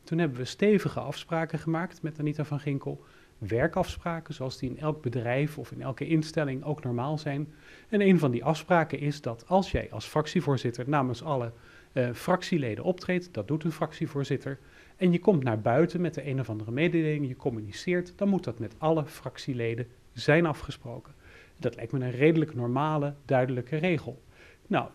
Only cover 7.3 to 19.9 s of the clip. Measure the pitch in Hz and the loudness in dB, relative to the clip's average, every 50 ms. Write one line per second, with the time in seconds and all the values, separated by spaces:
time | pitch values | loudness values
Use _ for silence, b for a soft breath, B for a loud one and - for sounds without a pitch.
7.3 | 139 143 151 147 B B B B B B B B 220 202 202 196 185 165 147 131 | -4 -4 -4 -6 B B B B B B B B 2 4 8 8 8 8 6 4
8.3 | 120 120 - 147 156 151 - - 180 165 156 151 139 143 143 147 143 - - 123 | 2 2 2 2 0 0 2 4 4 4 4 4 -2 -4 -2 -2 -4 -2 -6 -6
9.3 | 117 - - - 180 190 180 - - 120 - - - 107 - - - 151 151 - | -8 -8 -4 2 2 2 2 2 -2 -4 -4 -2 -8 -10 -10 -2 0 0 0 2
10.3 | - 175 - 143 139 120 - 123 117 - 120 139 151 143 131 127 120 - - 160 | 0 0 2 2 0 2 0 -2 -2 -2 -2 0 2 2 2 2 -2 -4 -2 -2
11.3 | 143 127 120 113 117 B B B B B B B B 135 123 120 120 - - 175 | -2 0 -2 -4 -6 B B B B B B B B 0 0 0 -2 -4 0 0
12.3 | 185 180 - - 185 156 135 113 104 - - - - - - - 180 180 180 - | 0 0 2 0 0 0 0 0 -4 -2 -2 -2 -2 -2 -2 -2 -2 -2 -2 -4
13.3 | - 110 101 110 147 156 - 170 156 - 160 156 - - 165 135 - 139 135 - | -6 -6 -2 -2 -2 -2 0 -2 -2 -2 -4 -4 -2 -6 -6 -4 -2 -4 -2 -2
14.3 | 139 120 - 139 139 - B B B B B B B B 185 180 170 170 170 220 | -2 -4 -2 -6 -10 -10 B B B B B B B B 2 4 4 6 6 6
15.3 | 190 143 127 123 110 113 104 120 117 143 170 170 - 175 175 156 - 139 135 147 | 6 6 4 2 0 2 2 2 4 4 4 2 2 -2 -2 -2 -4 -6 -6 -4
16.3 | 131 135 131 - 107 107 107 107 117 139 165 175 165 165 156 151 151 147 143 127 | -4 -4 -2 -4 -6 -6 -6 -4 -2 0 2 2 2 2 0 2 0 -2 -2 -4
17.3 | 123 - - 143 120 110 107 104 - - - 180 175 180 180 180 - - 202 202 | -6 -4 -4 -4 -4 -4 -8 -8 -12 -8 -2 -2 0 0 -2 -4 -4 -2 0 2
18.3 | 196 175 - 127 110 - 107 104 - - 156 156 160 156 143 151 - - - 127 | 2 2 0 -4 -6 -6 -8 -10 -8 -2 2 2 2 2 0 -4 -8 -12 -12 -12
19.3 | - - - 147 127 120 117 113 117 120 123 - | -10 -8 -6 -6 -4 -2 -2 -2 -2 -4 -6 -8